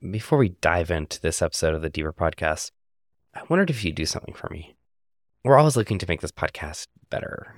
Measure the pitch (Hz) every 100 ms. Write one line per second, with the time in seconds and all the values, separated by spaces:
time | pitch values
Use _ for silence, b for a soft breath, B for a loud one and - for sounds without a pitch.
0 | 90 107 - 147 110 90 80 87 82 82
1 | 76 - 82 - 82 - 82 80 80 80
2 | 78 - 82 - 80 78 - - _ _
3 | _ _ _ - - 175 185 123 92 76
4 | 78 - - - - 82 - _ _ _
5 | _ _ _ _ 127 139 151 123 107 98
6 | 87 80 78 - 78 - 78 78 - _
7 | _ - - - -